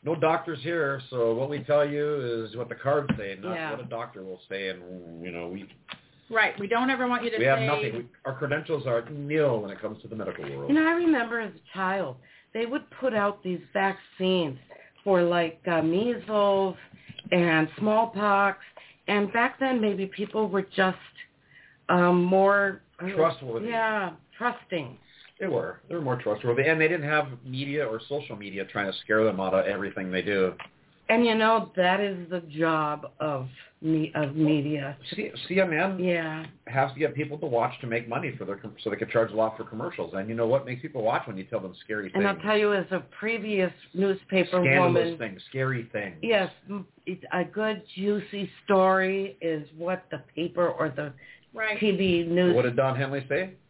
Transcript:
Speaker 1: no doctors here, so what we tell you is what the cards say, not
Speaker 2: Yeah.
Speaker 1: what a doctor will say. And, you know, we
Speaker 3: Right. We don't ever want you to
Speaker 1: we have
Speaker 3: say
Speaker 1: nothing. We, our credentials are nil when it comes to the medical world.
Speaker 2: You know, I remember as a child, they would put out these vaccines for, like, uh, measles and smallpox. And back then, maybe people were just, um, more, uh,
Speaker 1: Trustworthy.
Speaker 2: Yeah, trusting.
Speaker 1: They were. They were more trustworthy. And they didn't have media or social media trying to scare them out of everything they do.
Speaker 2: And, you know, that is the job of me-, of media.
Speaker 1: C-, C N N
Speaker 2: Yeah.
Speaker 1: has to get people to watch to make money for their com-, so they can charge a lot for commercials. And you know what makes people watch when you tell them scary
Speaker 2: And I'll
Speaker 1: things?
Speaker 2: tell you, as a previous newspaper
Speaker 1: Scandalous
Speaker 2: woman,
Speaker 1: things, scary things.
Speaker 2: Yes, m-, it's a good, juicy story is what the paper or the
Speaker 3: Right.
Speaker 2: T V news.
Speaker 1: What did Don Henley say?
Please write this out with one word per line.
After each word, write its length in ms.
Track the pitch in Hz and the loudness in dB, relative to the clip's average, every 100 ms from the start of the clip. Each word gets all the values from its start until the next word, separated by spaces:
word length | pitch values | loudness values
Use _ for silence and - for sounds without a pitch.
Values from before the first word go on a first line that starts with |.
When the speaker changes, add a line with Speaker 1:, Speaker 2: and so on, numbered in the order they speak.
Speaker 1:
no 100 | 143 | -4
doctors 460 | 165 156 165 165 147 | 0 2 0 -2 -8
here, 380 | 131 170 143 139 131 | -4 -2 -2 -4 -6
so 240 | 127 117 | -2 0
what 160 | 113 135 | 0 -2
we 80 | 147 | -6
tell 200 | 131 147 147 | 2 2 2
you 560 | 147 147 147 123 117 110 | 0 -2 -2 -2 -4 -6
is 100 | 110 | -8
what 120 | 120 | -10
the 60 | |
cards 360 | 120 139 147 139 113 | -4 0 0 0 -4
say, 180 | 101 95 | -4 -8
not 140 | 165 | -8
Speaker 2:
Yeah. 160 | 175 156 | -6 -6
Speaker 1:
what 80 | 139 | -8
a 40 | |
doctor 380 | 123 113 117 104 | -8 -10 -10 -12
will 180 | 95 92 - | -14 -14 -10
say. 200 | 98 95 | -6 -6
And, 540 | 90 87 90 87 82 | -8 -12 -16 -14 -12
you 60 | 87 | -10
know, 160 | 85 85 | -8 -8
we 200 | 95 - - - - _ _ _ | -10 -12 -20 -18 -18 _ _ _
Speaker 3:
Right. 280 | 226 208 - | 0 0 0
We 80 | 202 | -2
don't 240 | 233 254 | 0 0
ever 160 | 262 247 | 0 0
want 140 | 240 | -2
you 60 | 233 | -2
to 80 | 220 | 0
Speaker 1:
we 60 | 127 | 4
have 120 | 135 | 4
Speaker 3:
say 80 | 131 | 2
Speaker 1:
nothing. 300 | 143 139 117 | 0 -2 -6
We, 100 | 123 _ 135 | -10 _ -10
our 80 | |
credentials 520 | 131 143 147 156 151 131 | -6 -4 -4 -2 -4 0
are 160 | 117 120 | -2 -2
nil 540 | 147 143 156 147 113 | -10 -4 2 4 2
when 80 | 101 | -4
it 100 | 95 | -8
comes 220 | 107 107 | -8 -10
to 60 | - | -12
the 60 | 110 | -8
medical 280 | 98 - | -8 -6
world. 240 | 143 139 143 | -8 -8 2
Speaker 2:
You 60 | |
know, 120 | 302 320 | 4 4
I 60 | |
remember 480 | 339 339 294 233 233 | 4 4 2 2 -4
as 120 | 214 | -6
a 180 | 160 _ | -10 _
child, 440 | 185 185 196 156 127 - - _ | -4 -2 0 -4 -8 -18 -20 _
they 140 | 220 233 | -6 -4
would 160 | 285 - - | -4 -8 -4
put 140 | 262 | 0
out 280 | 220 202 202 | 2 0 -2
these 200 | 185 175 - | -6 -6 -4
vaccines 840 | 202 196 190 - - 185 185 160 131 - - - _ | 0 0 -2 -12 -2 2 2 2 -4 -14 -20 -20 _
for, 200 | 202 185 | 2 4
like, 360 | 175 175 165 - - | 6 4 0 -2 0
uh, 140 | 165 | 2
measles 960 | 160 175 240 233 214 214 202 196 190 185 - - - - - | 2 2 0 -2 -2 2 4 4 2 -2 -14 -20 -20 -18 0
and 340 | 180 170 160 160 - | 4 4 4 2 0
smallpox. 800 | 214 214 226 190 208 196 202 190 - - - - - | 2 4 2 2 2 4 4 0 -12 -20 -20 -16 0
And 260 | 202 202 | 2 2
back 260 | 233 247 - | 2 0 2
then, 220 | 269 254 | 0 2
maybe 260 | 214 190 190 | 2 0 -4
people 420 | 190 202 220 214 | -4 -4 -2 0
were 180 | 190 190 - | 0 -2 2
just, 220 | 185 - - - - _ _ - - _ - | 2 0 -12 -20 -20 _ _ -20 -20 _ 2
um, 340 | 175 175 180 | 4 6 6
more, 580 | 180 190 196 202 196 196 _ _ | 6 6 6 6 4 -2 _ _
uh, 80 | 180 | -6
Speaker 1:
Trustworthy. 600 | 196 160 - 135 113 220 | 2 2 2 -6 -6 -4
Speaker 2:
Yeah, 420 | 226 220 214 185 160 _ - | -2 0 0 -4 -8 _ -6
trusting. 600 | 240 240 - 175 131 123 _ - - _ | -4 -4 -6 -6 -6 -14 _ -20 -20 _
Speaker 1:
They 60 | 190 | -4
were. 340 | 127 82 - - | -2 -4 -10 -10
They 60 | |
were 80 | 170 | -6
more 140 | 139 123 | -2 -2
trustworthy. 480 | 107 104 123 120 143 | -2 -2 0 2 2
And 100 | 160 | 4
they 100 | 156 | 2
didn't 200 | 170 147 | 2 0
have 200 | 151 143 127 | 0 -2 -8
media 440 | 131 127 139 143 135 | -10 -8 -4 -4 -2
or 120 | 110 | -4
social 360 | - 139 110 107 | -6 -8 -8 -12
media 300 | 101 98 95 | -10 -8 -6
trying 260 | 110 98 | -4 -4
to 60 | 95 | -6
scare 260 | - 110 | 0 4
them 160 | 110 95 | 4 2
out 140 | 95 | 0
of 100 | 95 95 | 2 2
everything 440 | 101 98 101 95 | -2 -4 -6 -4
they 100 | 92 | -2
do. 340 | 92 101 92 90 - _ _ _ - | 0 2 2 0 -16 _ _ _ 0
Speaker 2:
And, 140 | 226 | 4
you 100 | 240 220 | 4 4
know, 340 | 220 226 190 | 4 4 0
that 260 | - 180 190 | 0 2 4
is 280 | 202 185 170 | 0 -4 -6
the 120 | 180 | -8
job 720 | 165 147 165 160 151 147 147 _ | -8 -2 0 2 0 -4 -10 _
of 300 | 151 139 131 - - _ | -4 -4 -6 -12 -20 _
me-, 320 | 156 160 156 | 0 0 0
of 220 | 151 147 147 | -2 -2 0
media. 580 | 156 151 143 151 139 143 - | 2 2 0 -4 -4 -10 -12
Speaker 1:
C-, 160 | - - - - | -10 -8 -10 -2
C 120 | 185 | 2
N 140 | 185 | 2
N 260 | 156 190 190 | 2 0 0
Speaker 2:
Yeah. 460 | 180 175 160 156 160 - - | 0 0 -2 -6 -10 -16 -4
Speaker 1:
has 260 | 127 135 | 0 0
to 60 | 127 | 2
get 160 | 147 | -2
people 240 | 135 151 151 | 0 -4 -4
to 80 | 160 | 0
watch 260 | 117 120 - | 2 0 -2
to 60 | 120 | -4
make 200 | 117 117 | -4 -2
money 260 | 117 117 - | -4 -4 -6
for 80 | |
their 120 | 92 98 | -8 -8
com-, 180 | 107 - | -10 -8
so 60 | - | -6
they 60 | 101 | -4
can 120 | 107 | 0
charge 220 | 117 113 | 0 0
a 40 | |
lot 220 | 104 110 - | 2 0 -2
for 80 | |
commercials. 480 | - 110 - - 85 | -12 -8 -8 -6 -6
And 160 | 95 101 | -6 -6
you 60 | |
know 120 | 117 113 | -2 2
what 200 | 135 127 | 2 0
makes 160 | 127 | -10
people 200 | 151 135 | -8 -4
watch 240 | 107 147 147 | -2 -2 -4
when 120 | 95 | -10
you 60 | |
tell 160 | 95 110 | -6 -6
them 140 | 95 90 | -6 -14
scary 280 | - 107 98 | -8 -6 -4
Speaker 2:
And 120 | 196 202 | 0 0
I'll 80 | |
Speaker 1:
things? 100 | 190 | 0
Speaker 2:
tell 140 | 202 214 | 0 2
you, 160 | 208 | 4
as 100 | 202 170 | 2 0
a 100 | 185 - - | -4 -6 -8
previous 540 | 214 226 208 208 180 - - | -4 -4 -2 0 0 -2 -12
newspaper 640 | 175 196 190 - 190 175 180 | 0 0 0 0 2 4 4
Speaker 1:
Scandalous 320 | 156 139 180 | 6 6 6
Speaker 2:
woman, 260 | - 165 165 | 4 2 -2
Speaker 1:
things, 220 | 110 92 - | -8 -8 -10
scary 400 | 131 131 127 110 | -2 -2 -2 -4
things. 240 | 107 98 85 | -6 -6 -6
Speaker 2:
Yes, 300 | 226 214 175 - - | 0 2 0 -6 -12
m-, 180 | 202 185 _ - | -12 -12 _ -12
it's 180 | 180 - | -10 -4
a 100 | 180 | -2
good, 380 | 175 208 214 208 - - | -2 -2 -4 -4 -10 -6
juicy 540 | 196 208 - 202 185 - - | -2 -2 -4 -8 -8 -10 2
story 720 | 190 185 190 190 196 196 - | 4 6 4 2 0 -4 -6
is 260 | 165 156 143 156 | -4 -4 -6 -8
what 260 | 170 180 - | -6 -6 -6
the 80 | 151 - | -14 -12
paper 340 | - 170 175 175 | -6 -6 0 0
or 220 | - 156 | 0 -4
the 220 | 139 147 - - - _ | -4 -8 -10 -20 -20 _
Speaker 3:
Right. 240 | - 220 208 | -6 -4 0
Speaker 2:
T 120 | 208 180 | 2 2
V 280 | 190 170 | 2 2
news. 300 | 170 175 180 | 2 4 4
Speaker 1:
What 80 | 170 | 4
did 140 | 123 123 | 4 2
Don 180 | 135 127 | 0 0
Henley 280 | 135 139 131 | -2 -4 -2
say? 240 | 143 190 190 _ | -2 -2 -10 _